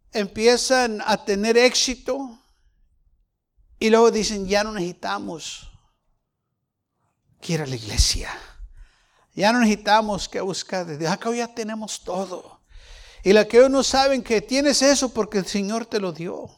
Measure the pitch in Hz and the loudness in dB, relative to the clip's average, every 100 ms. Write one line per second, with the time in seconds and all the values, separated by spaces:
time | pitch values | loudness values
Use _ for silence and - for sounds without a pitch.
0 | _ 226 202 220 226 240 - 254 240 214 | _ -6 -4 2 2 2 2 2 2 -2
1 | 220 202 - 196 226 233 247 - - 247 | -2 -2 0 -2 4 6 4 2 -2 -4
2 | - 269 262 226 _ _ _ _ _ _ | -6 -6 -8 -16 _ _ _ _ _ _
3 | _ _ _ _ _ _ _ - 220 220 | _ _ _ _ _ _ _ -4 2 6
4 | 233 214 214 202 190 202 214 208 175 170 | 6 4 -2 -4 -2 0 0 -4 -6 -6
5 | 190 202 196 160 - - - - _ _ | -8 -8 -8 -12 -12 -14 -18 -20 _ _
6 | _ _ _ _ _ _ _ _ _ _ | _ _ _ _ _ _ _ _ _ _
7 | _ _ _ _ - 160 135 123 107 - | _ _ _ _ -6 -6 -4 -8 -6 -2
8 | - - - - - - - - - _ | 0 -2 -8 -14 -18 -20 -20 -20 -20 _
9 | _ _ _ - 202 247 214 208 208 214 | _ _ _ 0 2 4 2 2 2 2
10 | 214 190 - 196 190 - - 190 170 147 | 2 -6 -6 -6 -6 -6 -8 -8 -8 -6
11 | 165 196 233 240 233 233 214 220 214 - | -4 -2 -4 -4 -6 -8 -10 -10 -10 -12
12 | - 180 185 175 - - _ - - - | -8 -8 -6 -10 -14 -20 _ -20 -20 -20
13 | - - 180 214 208 233 269 269 - 262 | -20 -4 4 4 6 6 6 4 2 2
14 | 277 262 190 214 208 262 294 - 269 269 | 2 0 0 -2 0 0 2 4 4 4
15 | 262 226 208 202 175 202 196 226 233 214 | 0 -2 -2 -2 -2 -4 -4 -6 -4 -4
16 | 185 156 175 - 240 | -4 -8 -10 -10 -14